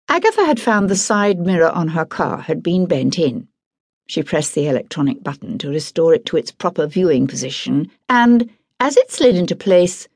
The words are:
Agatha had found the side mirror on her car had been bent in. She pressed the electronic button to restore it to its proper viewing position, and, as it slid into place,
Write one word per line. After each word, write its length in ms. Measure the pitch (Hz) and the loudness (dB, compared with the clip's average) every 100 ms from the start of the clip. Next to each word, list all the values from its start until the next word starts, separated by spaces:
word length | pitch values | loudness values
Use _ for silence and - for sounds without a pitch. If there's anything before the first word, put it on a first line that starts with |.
| - | -4
Agatha 340 | 330 440 440 | 0 0 2
had 160 | 339 285 | 0 0
found 300 | - 214 196 | 0 0 0
the 80 | 196 | -2
side 420 | - 208 208 185 | 0 0 0 0
mirror 300 | 175 180 165 | 0 2 2
on 260 | - 160 165 | 2 -2 -4
her 80 | |
car 380 | - - 160 - | -4 -4 -4 -4
had 200 | - 151 | -6 -4
been 260 | 170 180 180 | -2 0 0
bent 300 | 147 131 156 | 0 0 0
in. 300 | 151 - - _ _ _ _ _ - | -2 -2 -10 _ _ _ _ _ -8
She 160 | - | -6
pressed 320 | 151 156 147 | -2 -2 -2
the 140 | - 147 | -2 -2
electronic 560 | 127 - - 139 - | -2 -4 -4 -2 -2
button 340 | - 139 95 120 | -8 -10 -10 -10
to 100 | 147 | -6
restore 440 | 151 - - 165 | -6 -4 0 2
it 120 | 156 - | 2 0
to 100 | 160 | -4
its 160 | - | -4
proper 340 | - 180 175 151 | -6 -4 -2 -2
viewing 400 | 180 185 135 135 | 0 2 2 0
position, 640 | - 135 143 - 135 175 _ - | -4 -10 -8 -4 -4 -4 _ 0
and, 400 | 247 240 240 233 _ _ - | 4 6 4 2 _ _ -4
as 160 | 269 277 | 2 2
it 140 | 523 | 2
slid 240 | - 254 185 | 2 4 4
into 200 | 170 - | 0 -2
place, 540 | 202 180 180 - - | 2 4 4 -2 -16